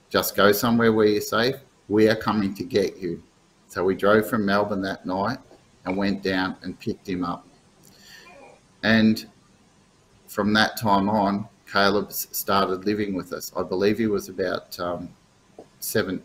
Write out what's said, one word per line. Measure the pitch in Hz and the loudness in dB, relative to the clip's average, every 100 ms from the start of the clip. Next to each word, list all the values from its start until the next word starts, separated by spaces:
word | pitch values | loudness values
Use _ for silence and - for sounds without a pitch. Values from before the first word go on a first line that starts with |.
| _ | _
just | 98 90 - | -2 0 4
go | 101 | 4
somewhere | 101 123 117 113 | 4 2 4 4
where | 110 107 | 4 4
you're | 104 | 2
safe. | - 110 123 131 - _ - | 0 0 0 -2 -10 _ -2
We | 104 107 | 4 4
are | 110 | 4
coming | - 107 98 98 | 2 0 0 -4
to | |
get | 90 101 87 - | -4 0 -2 -4
you." | 90 85 - _ _ _ _ | -8 -8 -12 _ _ _ _
So | 98 92 | -4 -2
we | 92 | 2
drove | 98 110 107 | 4 4 2
from | 117 98 | 0 0
Melbourne | 101 104 101 | 0 0 -2
that | 95 95 90 | -6 -6 -6
night | 92 101 131 - - _ _ 90 | -4 -4 -6 -12 -20 _ _ -8
and | 95 | -2
went | 101 98 | -2 -2
down | 95 95 95 - | -2 -2 -4 -6
and | 92 90 | -12 -10
picked | - - - | -8 -8 -6
him | 90 | -6
up. | 87 87 - _ _ _ - _ - - - - - - _ _ | -6 -8 -12 _ _ _ -20 _ -20 -20 -20 -20 -20 -20 _ _
And | 107 110 110 110 - _ _ _ _ _ _ _ _ _ - | 2 4 4 2 -4 _ _ _ _ _ _ _ _ _ -10
from | - 101 | -4 0
that | 107 107 - | 2 2 0
time | 113 98 98 | 0 2 2
on, | 107 98 101 113 _ - | 2 0 0 -4 _ -4
Caleb | 101 101 101 98 | 2 4 2 -2
s-, | - - | -8 -10
started | - - 98 95 92 98 | -8 -2 0 0 -2 -2
living | 104 101 | -2 -2
with | 95 82 | -6 -8
us. | 80 - - | -10 -8 -8
I | |
believe | 87 92 101 107 | -4 0 0 2
he | 110 | 0
was | 101 92 | -2 -4
about, | 92 92 90 - - | -6 -4 -4 -8 -8
um, | 90 87 87 - _ _ _ - - _ | -6 -6 -10 -18 _ _ _ -20 -20 _
seven, | - 113 95 90 | -4 -2 -2 -4